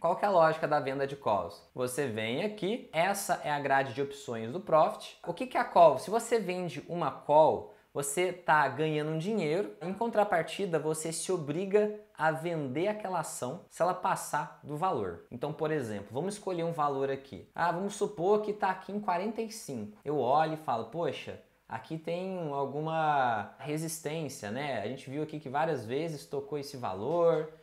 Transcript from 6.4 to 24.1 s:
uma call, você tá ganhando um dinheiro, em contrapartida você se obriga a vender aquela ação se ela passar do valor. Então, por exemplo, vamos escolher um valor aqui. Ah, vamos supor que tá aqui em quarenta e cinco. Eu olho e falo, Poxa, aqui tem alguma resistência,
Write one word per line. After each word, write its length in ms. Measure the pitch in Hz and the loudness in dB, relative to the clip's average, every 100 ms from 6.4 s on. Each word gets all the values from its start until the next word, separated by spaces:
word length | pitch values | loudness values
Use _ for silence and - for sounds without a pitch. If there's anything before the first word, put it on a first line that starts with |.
| 180 180 180 147 - | 0 -2 -4 -6 -6
uma 200 | 175 147 | -2 -2
call, 640 | - - 151 151 98 - - _ | -2 6 8 8 6 -2 -16 _
você 400 | 139 139 - 185 | -6 -2 0 0
tá 340 | 180 - 151 135 | 0 4 6 6
ganhando 440 | 123 156 151 151 | 2 0 0 0
um 60 | 160 | -2
dinheiro, 540 | 180 220 151 170 208 - | 0 0 2 0 -2 -6
em 120 | 170 | -6
contrapartida 880 | 202 233 214 202 175 160 - 196 160 | -4 0 2 2 2 0 -4 -2 0
você 320 | 147 156 165 | 0 -2 -4
se 180 | 160 - | -4 -2
obriga 640 | 185 143 151 196 208 208 - - - | -2 -2 -4 2 4 2 -2 -12 -2
a 140 | 160 | 0
vender 560 | 147 170 165 135 135 196 | 0 -2 -4 -2 -2 -2
aquela 320 | 208 190 180 | -2 -4 -4
ação 420 | 151 - 127 170 - | -4 -6 -6 -8 -8
se 120 | - | -2
ela 120 | 170 | 0
passar 640 | 180 190 160 - 147 165 - | 0 0 -2 -2 -4 -4 -10
do 120 | - 147 | -10 -2
valor. 500 | 185 147 95 85 - | -2 0 -4 -6 -12
Então, 220 | 123 147 | -8 -6
por 180 | 156 156 | -2 -2
exemplo, 360 | 156 117 104 101 | 0 -2 -6 -6
vamos 220 | 117 185 | -4 -4
escolher 300 | 208 190 170 | -4 -4 -2
um 100 | 165 | -2
valor 380 | 151 147 135 139 | 0 0 0 0
aqui. 360 | 135 - 92 - | -2 -6 -16 -12
Ah, 180 | - 170 | -2 0
vamos 220 | 170 202 | 0 -4
supor 480 | - 202 - 180 214 | -2 -4 0 2 2
que 100 | 208 | 2
tá 200 | 202 196 | -2 -2
aqui 200 | 190 - | -2 -6
em 80 | 202 | -6
quarenta 420 | 202 175 208 226 | -2 0 -2 -4
e 100 | 226 | -6
cinco. 460 | - - 123 104 - | -8 -8 -8 -8 -10
Eu 140 | 139 151 | -4 0
olho 380 | 120 147 160 156 | 4 4 4 0
e 20 | |
falo, 280 | - 117 - | -4 -4 -4
Poxa, 540 | 165 151 123 - 95 - _ - | -4 -4 -4 -8 -14 -16 _ -10
aqui 280 | 113 - 160 | -10 -8 -8
tem 540 | 165 170 190 185 160 | -6 -4 -4 -4 -4
alguma 1000 | 139 135 143 156 160 156 143 123 107 101 - | -2 -2 -2 -2 0 2 4 2 0 -4 -8
resistência, 920 | 139 156 160 - 147 | -6 -4 -4 -6 -6